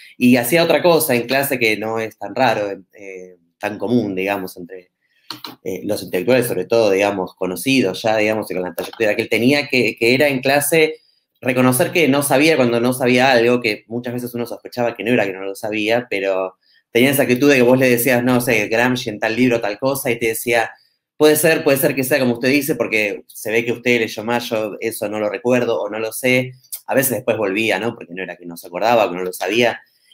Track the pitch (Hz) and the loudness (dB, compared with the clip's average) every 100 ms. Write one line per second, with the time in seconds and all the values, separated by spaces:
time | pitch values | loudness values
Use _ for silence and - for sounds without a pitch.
0 | - - 123 123 120 165 170 151 170 160 | -20 0 4 4 4 2 4 4 4 4
1 | - 120 117 135 139 127 113 104 110 113 | 2 0 0 0 0 0 0 0 -2 -4
2 | 110 - 101 104 127 107 101 98 _ - | -6 -10 -10 0 0 2 -4 -6 _ -20
3 | 98 92 92 90 85 - 104 101 101 123 | -18 -16 -18 -20 _ -10 -8 -6 0 0
4 | 104 92 95 98 92 92 87 92 90 _ | 0 -2 -2 -4 -6 -14 -16 -18 _ _
5 | _ _ - - - - 92 92 98 107 | _ _ -18 -16 -16 -12 -10 -8 -4 -6
6 | 95 95 104 127 - 92 90 117 107 95 | -4 -4 2 2 2 -4 0 2 4 2
7 | 101 98 92 - 92 90 135 135 98 92 | 2 0 -6 -6 -6 -4 0 2 2 -2
8 | 113 110 107 107 98 90 90 85 90 - | -2 0 0 -2 -4 -6 -6 -8 -10 -2
9 | 107 107 110 110 120 147 131 127 113 117 | -2 0 0 2 2 2 0 0 0 2
10 | 117 131 147 131 135 143 143 165 156 156 | 2 4 2 0 0 0 2 2 2 0
11 | _ _ _ _ 131 127 127 127 170 175 | _ _ _ _ -4 2 2 2 0 2
12 | 139 143 143 135 160 147 120 117 123 127 | 2 2 2 4 4 4 2 2 0 0
13 | 123 123 135 120 120 123 117 104 - 120 | 2 4 4 4 4 2 0 -4 -8 -8
14 | 123 120 120 120 117 101 - - 120 - | -6 -8 -8 -8 -8 -10 -12 -4 -4 -2
15 | 104 120 101 92 98 98 110 107 104 120 | 0 0 0 -4 -10 -8 -6 -4 0 0
16 | 120 101 95 95 92 _ _ _ _ 117 | -2 -4 -2 -2 -2 _ _ _ _ 2
17 | 135 139 120 123 143 135 120 131 131 120 | 2 2 2 4 4 6 6 4 4 2
18 | 131 123 123 123 123 110 101 113 127 127 | 2 2 2 0 2 0 0 0 0 0
19 | 117 104 110 113 127 113 104 104 131 135 | -6 -4 -4 0 2 0 -2 -4 -4 -4
20 | 131 117 113 110 120 117 113 - _ _ | -4 -2 -4 -4 -2 0 -2 -8 _ _
21 | _ - 151 151 165 160 147 135 151 135 | _ 2 4 4 2 2 2 2 0 -2
22 | 131 147 127 117 127 143 139 127 104 110 | 0 0 0 0 0 0 0 -4 -2 0
23 | 104 90 - - 113 113 117 110 123 120 | -2 -4 -12 -12 -2 -2 -2 -4 0 0
24 | 113 - 107 120 120 110 107 85 113 - | 0 -6 -4 -4 -2 -4 -4 -6 -6 -4
25 | 104 107 104 98 120 123 117 104 101 107 | -6 -2 -4 -2 0 0 0 -2 -4 -6
26 | 110 - 131 127 127 127 - - - 117 | -8 -2 0 0 -2 -10 -18 -18 -2 -2
27 | 127 107 117 107 101 101 110 95 113 - | 0 -2 -2 -2 -2 -2 0 -2 -2 -8
28 | - 90 90 87 87 85 90 87 110 120 | -14 -12 -12 -12 -14 -16 -12 -4 2 2
29 | 95 90 92 - 92 113 117 - _ _ | 2 -2 -6 -6 -4 0 0 -2 _ _
30 | _ | _